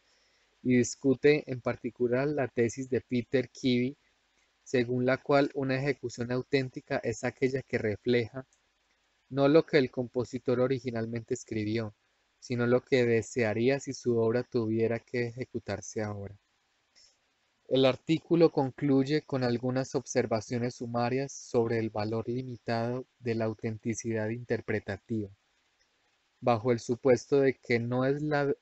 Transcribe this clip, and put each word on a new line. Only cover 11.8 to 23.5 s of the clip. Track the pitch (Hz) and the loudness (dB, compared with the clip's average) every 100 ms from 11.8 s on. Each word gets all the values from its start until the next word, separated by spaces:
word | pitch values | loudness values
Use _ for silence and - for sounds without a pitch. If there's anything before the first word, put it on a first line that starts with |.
| 110 - _ _ _ _ | -4 -12 _ _ _ _
sino | - 120 120 | -6 0 2
lo | 123 | 2
que | - 131 120 | 2 2 4
desearía | 113 107 - 113 107 120 139 | 2 0 -2 0 2 2 2
si | 135 | -2
su | 127 123 117 | -6 0 2
obra | 113 117 | 2 0
tuviera | 123 127 110 110 113 113 | -2 -2 0 0 0 -2
que | _ 123 120 | _ -4 -4
ejecutarse | 117 120 117 - 98 - - | -6 -8 -10 -8 -8 -8 -6
ahora. | 107 104 98 101 _ _ _ _ _ _ _ _ _ _ _ _ _ | -6 -6 -10 -16 _ _ _ _ _ _ _ _ _ _ _ _ _
El | 131 | 4
artículo | 131 123 - 160 - 170 160 | 4 2 -2 -2 2 4 4
concluye | 156 135 - 143 135 135 151 - | 4 -2 -2 2 2 4 -2 -2
con | 135 | -2
algunas | 123 120 127 127 135 | 0 0 -2 -2 -2
observaciones | 143 - 131 117 - - 123 120 - | -4 -2 -2 0 -2 -2 -4 -4 -6
sumarias | 120 120 120 127 139 | -6 -2 -2 -2 -4
sobre | - - 123 113 117 | -10 -2 0 2 0
el | 110 | -2
valor | 107 107 113 113 | -4 -4 -4 -4
limitado | 120 131 120 - 117 117 123 127 _ | -6 -6 -10 -4 -4 -2 -6 -10 _
de | 120 | -4
la | 113 | -2
autenticidad | 113 | -2